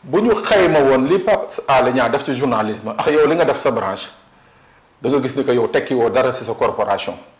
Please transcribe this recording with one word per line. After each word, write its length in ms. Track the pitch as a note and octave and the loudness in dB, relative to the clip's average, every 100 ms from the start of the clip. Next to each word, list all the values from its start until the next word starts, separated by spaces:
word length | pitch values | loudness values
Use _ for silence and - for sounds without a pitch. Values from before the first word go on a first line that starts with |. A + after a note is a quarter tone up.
Bu 160 | - D#3+ | -2 -2
ñu 120 | A3+ G#3+ | 0 0
xayma 360 | - G#3 F3 D3+ | 2 2 4 4
woon 260 | C3+ C3 C3+ | 4 4 2
li 120 | F#3+ | 0
Pape 340 | G3+ G#3 - - - | 2 -2 -2 -10 0
Alé 260 | C3 B2+ | 2 2
Niang 160 | B2+ A#2 | 0 0
def 120 | A#2+ | -2
ci 100 | - | -4
journalisme 640 | B2+ C3+ A2+ G#2+ G#2+ G#2+ - | -2 0 0 -2 -6 -8 -4
ak 80 | D#3 | 0
yow 200 | D3+ D3 | 4 4
li 80 | E3 | 4
nga 100 | D#3+ | 2
def 120 | - | 2
sa 120 | C#3+ | 0
branche, 380 | A#2 G2 G2 - - _ _ _ _ _ _ _ _ | -2 -4 -6 -10 -16 _ _ _ _ _ _ _ _
da 80 | A#2+ | -2
nga 120 | C#3 | -2
gis 140 | B2+ C#3 | -2 -4
ni 80 | B2+ | 0
que 60 | |
yow 140 | B2 A2 | 0 2
tekki 260 | - - | -2 -2
woo 160 | B2+ A#2 | 0 2
dara 220 | A#2+ B2+ | 2 0
ci 120 | B2 | -2
sa 100 | A2+ | -8
corporation. 640 | A2 A#2 - G2+ G2 - E2+ - _ | -2 -2 -2 -2 -2 -4 -10 -16 _